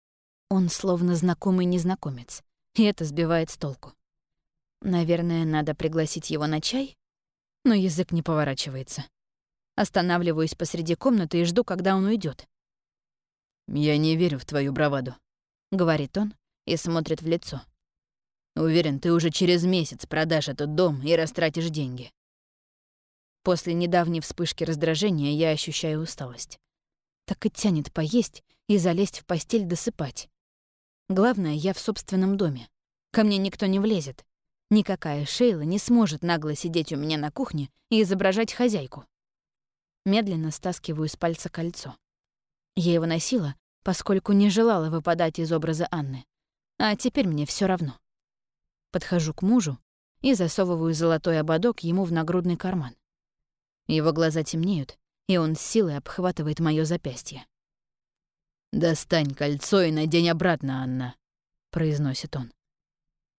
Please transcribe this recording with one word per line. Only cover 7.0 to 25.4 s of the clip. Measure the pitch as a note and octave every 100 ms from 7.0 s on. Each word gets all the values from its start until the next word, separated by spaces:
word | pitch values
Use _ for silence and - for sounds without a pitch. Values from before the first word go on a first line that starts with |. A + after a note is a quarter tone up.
| _ _ _ _ _ _ C4
но |
язык | G#3 F#3 D#3 F3+
не | E3
поворачивается. | D#3+ D#3 C#3+ C3 - C3 C3 - - _ _ _ _ _ _
Останавливаюсь | - G#3 F#3+ F3+ F3 F3 D#3 D#3+
посреди | - E3+ F3 E3
комнаты | E3 C4+ A3+ D#3+ E3+
и |
жду, | E3+ F3+
когда | A#3+ F#3 F#3+ F#3+
он |
уйдёт. | G3 A3+ E3+ - - _ _ _ _ _ _ _ _ _ _ _ -
"Я | D3 D3+ D3
не | D#3 D#3+
верю | F3 C#3
в |
твою | - D3 C#3
браваду", — | C3+ D3+ C#3 C3 - _ _ _ _ _
говорит | F#3+ E3+ D3+ C3+ G3
он | G#3 - _ _
и | - E3
смотрит | E3+ E3 D#3 D#3
в | D#3+
лицо. | E3+ - C3+ - _ _ _ _ _ _ _ _
"Уверен, | - D#3+ D#3+ D#3+ C#3
ты | F3
уже | E3+ D#3+
через | - F3+ F3
месяц | F3+ F#3 D#3 A#2 -
продашь | D#3 D#3+ D#3 D3
этот | B2+ D3 D3+
дом | F3+ C#3
и | C#3+ E3
растратишь | D#3 - E3 E3 E3
деньги". | D#3 C3+ B2+ A#2+ _ _ _ _ _ _ _ _ _ _ _ _ _
После | - F3 F3
недавней | E3+ F3 F3+ E3+ E3
вспышки | - - E3 -
раздражения | E3 D#3 D#3+ D#3 G#3 D#3+ C#3+
я | D3